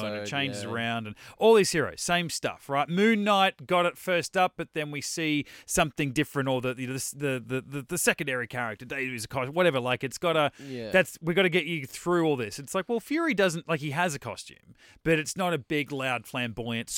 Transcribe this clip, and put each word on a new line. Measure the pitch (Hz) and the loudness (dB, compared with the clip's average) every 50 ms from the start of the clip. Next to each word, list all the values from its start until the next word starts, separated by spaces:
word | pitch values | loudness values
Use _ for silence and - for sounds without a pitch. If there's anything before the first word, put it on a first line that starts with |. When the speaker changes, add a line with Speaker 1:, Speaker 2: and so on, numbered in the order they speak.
| 107 | -4
Speaker 1:
and | 104 104 | -6 -6
it | 107 | -6
Speaker 2:
episode, | 104 104 | -6 -6
Speaker 1:
changes | 143 143 139 139 131 - 104 | -4 -2 -2 -2 -4 -6 -6
Speaker 2:
yeah. | 110 | -6
Speaker 1:
around | 113 117 117 117 117 117 110 | -4 -4 -2 -2 -2 -4 -6
and | 107 107 - - - - - | -8 -12 -14 -18 -20 -4 4
all | - 220 226 | 6 8 8
these | 214 185 - | 8 6 4
heroes, | - 160 127 92 78 - | 2 0 0 -2 -4 -6
same | - - 175 175 175 151 | -2 0 0 0 0 -2
stuff, | - - - 120 85 - - - | -4 -4 -4 -4 -6 -8 -6 -2
right? | 202 143 143 | 0 0 0
Moon | 143 170 185 208 226 226 208 202 | 2 2 4 4 6 4 4 2
Knight | 208 202 196 190 190 - - 135 | 2 4 4 4 2 0 -2 -2
got | - 180 180 175 | 0 2 2 2
it | 175 - | 2 0
first | - - 185 180 170 127 - - | -2 -2 0 0 0 0 0 2
up, | 190 185 180 - - | 2 2 2 0 -4
but | 165 - - | -10 -6 -6
then | 160 151 151 | -6 -6 -4
we | 147 143 | -6 -6
see | - - - 175 160 156 151 147 - - - - - | -6 -4 -2 0 0 2 2 0 0 -4 -10 -18 -8
something | - - 185 170 147 - - 151 139 | 0 2 2 2 2 2 0 -2 2
different, | 120 151 147 - - 143 131 135 | 2 2 0 2 0 0 0 2
or | 131 127 | 0 0
the, | 117 127 127 | 0 -2 -4
you | 120 131 | -4 -6
know, | 123 | -6
the, | 131 131 - - - | -6 -6 -6 -6 -6
the, | 143 147 139 131 127 113 | -4 -2 -2 -2 -2 -4
the, | 113 127 131 | -4 -4 -4
the, | 131 135 135 143 127 - | -4 -6 -10 -10 -8 -6
the | 139 | -4
secondary | 123 - 240 - - 135 135 131 123 120 | 2 2 2 2 2 -2 -2 -2 -4 -4
character, | - - 123 123 113 104 - 123 | -4 -4 -4 -4 -4 -6 -8 -12
David | 123 143 139 131 131 127 | -8 -6 -4 -4 -4 -4
is | 117 110 | -6 -8
a | - | -4
co-, | - 135 127 | -4 -4 -2
whatever. | 131 151 175 180 170 135 131 | 0 2 4 4 4 4 4
Like, | 120 127 127 117 - | 2 0 0 0 -2
it's | 127 - - | -4 -4 -2
gotta, | - 170 160 156 147 135 - - | 0 2 2 4 2 2 0 -6
Speaker 2:
Yeah. | 139 139 131 123 113 107 | -10 -10 -8 -8 -4 2
Speaker 1:
that's, | 185 185 180 - - - | 4 4 4 2 -2 -4
we | 165 165 | -2 0
gotta | 175 185 190 180 | 2 4 4 4
get | 156 180 156 | 2 2 0
you | 160 170 156 135 | 0 -4 -6 -6
through | - - - - 170 175 175 165 | -8 -12 -6 0 2 2 4 4
all | 156 143 | 4 2
this. | 123 117 101 - - | 0 -2 -4 -6 -10
It's | 123 - - | -8 -4 -4
like, | 190 185 - | -4 -2 -2
well, | 240 226 | -2 -4
Fury | - - 277 330 339 320 | -2 -2 -2 0 0 0
doesn't, | 233 180 196 185 151 170 - | 2 4 4 2 2 -2 -2
like, | - 165 143 | -2 -4 -2
he | 143 151 | -2 -4
has | 135 160 180 185 147 | -2 0 0 -2 -2
a | 135 | -4
costume, | - 117 95 - - - - - _ - - _ - - - _ | -6 -8 -10 -10 -12 -16 -20 -20 _ -20 -20 _ -20 -20 -20 _
but | - 156 165 156 | 0 2 2 2
it's | - - - | 2 -2 -4
not | 185 190 180 170 | -2 0 0 0
a | 143 | -2
big, | 117 - 165 147 143 - | -2 -2 -2 -2 0 -2
loud, | 143 135 131 131 123 120 107 | -4 -4 -2 -2 -2 -2 -4
flamboyant | - - 131 123 117 104 - 113 120 117 113 117 - - | -6 -4 -4 -4 -4 -4 -6 -6 -4 -4 -4 -6 -4 -4